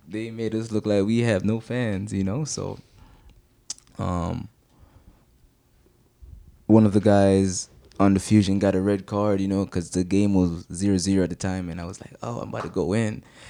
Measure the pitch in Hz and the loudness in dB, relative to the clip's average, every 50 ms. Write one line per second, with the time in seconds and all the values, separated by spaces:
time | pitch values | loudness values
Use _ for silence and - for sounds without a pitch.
0 | _ - 92 107 113 113 113 113 113 110 110 113 113 110 107 107 - 107 104 101 | _ -12 -10 -8 -8 -8 -8 -6 -6 -4 -4 -4 -6 -4 -4 -4 -2 0 0 2
1 | 98 104 113 117 117 120 107 92 90 101 110 113 - - 120 123 123 110 101 92 | 2 2 2 2 2 2 2 0 0 0 -2 -2 -4 -6 -6 -4 -4 -4 -4 -4
2 | 101 104 110 98 95 95 101 139 156 139 - - 95 95 98 - - _ _ - | -6 -4 -4 -2 -2 -2 -2 -4 -6 -6 -8 -8 -8 -8 -10 -12 -16 _ _ -20
3 | - - - _ _ - - _ _ _ _ _ _ - - - _ _ _ - | -20 -20 -20 _ _ -20 -20 _ _ _ _ _ _ -18 -18 -18 _ _ _ -6
4 | 95 92 90 87 85 87 87 85 104 110 _ _ _ _ _ _ - _ _ - | -4 -4 -2 -2 -4 -4 -6 -8 -10 -12 _ _ _ _ _ _ -20 _ _ -20
5 | _ - - _ _ _ _ _ _ _ _ _ _ _ _ _ _ _ _ _ | _ -20 -20 _ _ _ _ _ _ _ _ _ _ _ _ _ _ _ _ _
6 | _ _ _ _ - - - - - - - - _ - 107 110 110 104 95 104 | _ _ _ _ -20 -20 -20 -20 -20 -20 -20 -10 _ 6 6 8 8 6 4 4
7 | 95 107 101 101 98 98 98 98 95 95 92 - - - _ - _ - - - | 4 4 4 6 6 6 4 4 2 2 -2 -6 -10 -12 _ -20 _ -14 -4 0
8 | 95 101 98 98 - - 107 107 101 92 98 98 101 98 95 95 92 101 101 98 | 2 4 4 2 2 4 4 4 4 4 2 0 2 2 0 2 0 0 -2 -2
9 | 92 - 107 101 104 104 101 98 95 98 98 98 98 - - 92 85 - - 92 | -4 -4 -4 -2 0 0 0 0 0 0 0 -2 -2 -2 -4 -6 -6 -4 -2 -2
10 | 92 90 98 98 104 101 101 95 90 85 82 87 - - 92 85 95 101 98 92 | -2 0 2 2 2 4 4 4 2 2 0 -4 -10 -12 -8 -4 0 0 0 2
11 | 85 101 98 95 90 82 87 - - 95 92 95 90 87 82 87 85 87 92 - | 2 2 2 2 0 0 -4 -6 -6 -6 -6 -6 -8 -8 -10 -10 -10 -12 -12 -14
12 | - - - - - 117 120 - - - - 113 - - - 95 82 78 95 113 | -18 -20 -20 -14 -12 -10 -8 -8 -10 -10 -8 -10 -10 -6 -4 -4 -2 0 0 0
13 | 113 107 110 - - - - - - - | 0 -2 -4 -8 -12 -18 -20 -20 -20 -20